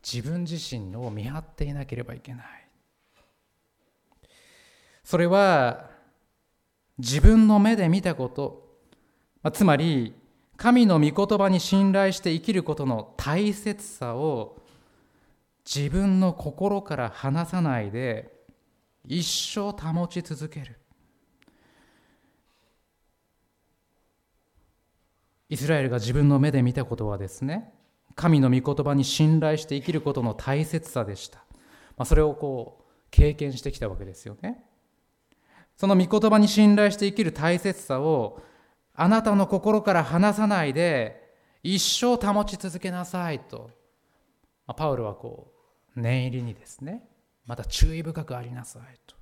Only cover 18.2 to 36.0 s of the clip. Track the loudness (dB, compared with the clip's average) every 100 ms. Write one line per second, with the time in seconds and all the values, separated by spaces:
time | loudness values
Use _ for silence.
18.2 | -10 _ _ _ _ _ _ _ -10 -6
19.2 | -4 -6 -6 -6 -6 -6 -6 -4 -4 -6
20.2 | -10 -12 -12 -14 -18 -20 _ _ _ _
21.2 | _ _ _ _ _ _ _ _ _ _
22.2 | _ _ _ _ _ _ _ _ _ _
23.2 | _ _ _ _ _ _ _ _ _ _
24.2 | _ _ _ _ _ _ _ _ _ _
25.2 | _ _ _ -6 -2 0 0 -2 -2 2
26.2 | 4 4 2 2 0 -2 -6 -6 -6 -6
27.2 | -10 -10 -8 -8 -10 _ _ _ _ -4
28.2 | 2 4 6 4 0 -2 0 0 0 2
29.2 | 4 4 2 -2 -4 -8 -4 -4 -2 -4
30.2 | -4 -6 -4 -2 -2 -6 -6 -8 -6 -8
31.2 | -14 -20 _ -20 _ _ _ -10 2 4
32.2 | 4 0 -6 -8 -10 -16 _ _ _ 6
33.2 | 6 4 -6 -6 -8 -6 -6 -8 -12 -16
34.2 | -18 -14 -12 -12 _ _ _ _ _ _
35.2 | _ _ _ _ _ _ 2 4